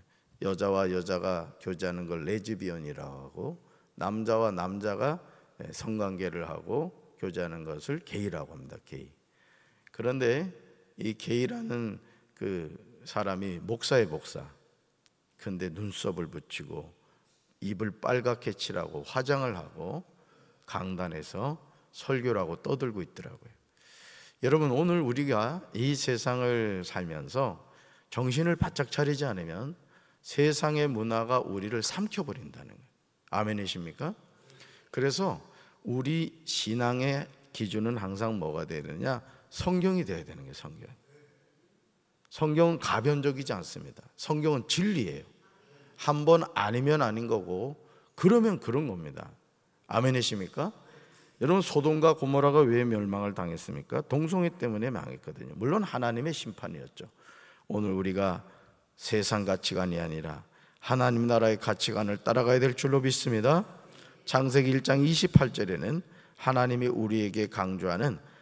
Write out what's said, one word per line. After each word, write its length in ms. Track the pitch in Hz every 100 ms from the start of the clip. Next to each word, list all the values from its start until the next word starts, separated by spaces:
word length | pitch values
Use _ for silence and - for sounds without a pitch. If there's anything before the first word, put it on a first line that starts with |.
| - _ _ -
여자와 500 | 98 95 101 95 95
여자가 680 | 92 87 90 95 87 85 -
교제하는 480 | - 90 92 87 85
걸 160 | 85
레즈비언이라고 880 | 78 107 107 98 92 85 73 71 69
하고, 500 | 69 67 90 127 170 _ _ _ -
남자와 560 | 92 107 110 110 113
남자가, 680 | 90 92 101 104 101 135 175 - - _ -
예, 120 | -
성관계를 720 | - 117 110 98 92 92 85 80
하고 720 | 80 82 123 175 - - -
교제하는 460 | 95 90 85 82 78
것을 340 | 76 - 156
게이라고 540 | - 101 101 80 69
합니다. 240 | 73 67 73 -
게이. 260 | 69 67 _ _ _ _ _ _ _ - -
그런데 580 | 117 131 117 135 185 - - - _ -
이 160 | 110
게이라는 880 | 107 - 120 123 123 113 120 113 - - - _
그 680 | - 101 92 78 82 - - -
사람이 540 | 107 98 92 98 87
목사의 480 | 87 - - 131 95
목사. 380 | 76 - - 69 - _ _ _ _ _ _ _ -
근데 320 | 104 92 90
눈썹을 580 | 90 104 - 98 87 80
붙이고 640 | 76 - - 73 80 82 - _ _ _ _ _ -
입을 400 | 98 98 107 -
빨갛게 500 | 123 127 120 120 113
칠하고 520 | - - 95 80 78
화장을 520 | 71 131 131 139 127 92
하고 480 | 78 80 85 156 - _ _ _ _ _ -
강단에서 920 | 95 92 90 90 78 73 98 135 160 - _ _
설교를 480 | - - 131 123 104
하고 200 | 82 85
떠들고 400 | - 135 131 104
있더라고요. 460 | 85 - - - - - _ _ - - - - - -
여러분, 260 | 120 156 147
오늘 280 | 123 135 175
우리가 600 | 120 123 143 107 117 175 -
이 220 | 104 135 139
세상을 880 | - 120 131 123 123 120 107 95
살면서 880 | 87 95 87 78 69 131 127 85 - - - - -
정신을 480 | 120 127 127 170 170
바짝 340 | 165 - 131
차리지 320 | - 147 139
않으면 540 | 139 92 82 87 139 175 _ _ _ _
세상의 680 | - - 151 147 151 151 147
문화가 500 | 113 113 113 113 127
우리를 420 | - 98 104 117
삼켜버린다는 840 | 107 - 208 202 143 110 73 - -
거예요. 140 | - - _ _ _ -
아멘이십니까? 840 | 95 107 104 95 92 85 - 151 220 - _ - - - - _
그래서 500 | - 139 156 190 - - - - _
우리 580 | - 123 151 165 160 -
신앙의 840 | - - 107 120 120 123 135 139 - - -
기준은 420 | - 104 107 110 120
항상 440 | 95 98 113 107
뭐가 260 | 78 78 80
돼야 160 | 78
되느냐? 400 | 76 80 131 123 - - _ -
성경이 480 | 180 180 190 185
돼야 220 | 98 85 78
되는 180 | 78
거예요. 100 | 67
성경. 360 | 67 76 80 - - _ - - _ _ _ _ _ _ _ _ _ _
성경은 500 | - 156 151 170 165
가변적이지 760 | - 110 131 147 139 131 131
않습니다. 500 | 98 82 - - - - -
성경은 500 | - 151 156 139 -
진리예요. 560 | - 202 170 90 71 - _ _ _ _ - - -
한 300 | - 147 147
번 180 | 165 -
아니면 480 | - 104 120 139 151
아닌 260 | 120 107 117
거고, 500 | 110 90 92 131 147 - - _ -
그러면 440 | 185 233 220 175
그런 300 | - 135 156
겁니다. 420 | 170 76 69 - - _ _ _ _ -
아멘이십니까? 840 | 110 131 127 110 104 92 - - - - - - - - -
여러분, 220 | 135 190
소돔과 540 | - 147 151 156 160 151
고모라가 440 | 135 139 143 147
왜 220 | 131 120
멸망을 500 | 120 107 98 101 101
당했습니까? 680 | 92 87 82 - 71 - 135 -
동성애 400 | 143 160 185 170
때문에 400 | - 120 107 123
망했거든요. 640 | 107 - - - - - -
물론 280 | 123 202
하나님의 500 | 190 127 120 117 151
심판이었죠. 760 | 151 117 - 98 78 64 - - _ - - - - -
오늘 220 | 107 104
우리가 520 | 95 95 95 98 90 - - - _ _ -
세상 480 | - 107 98 107 98
가치관이 560 | 95 - 92 92 85
아니라 420 | 82 78 78 76 - _ _ _
하나님 460 | - 127 123 117 120
나라의 320 | 117 110 107
가치관을 560 | - 101 - 104 104 104
따라가야 420 | - 120 120 127
될 140 | 131
줄로 260 | 123 139 139
믿습니다. 640 | 131 - 127 110 120 165 - - - - - - -
창세기 440 | 131 135 135 131
일 140 | 131
장 180 | - 139
이십팔 520 | 147 160 - - 131
절에는 480 | - 95 82 90 160 - - - -
하나님이 520 | 131 127 123 123 123
우리에게 600 | 120 107 110 104 104 104
강조하는 720 | 104 92 92 90 87 139 - - -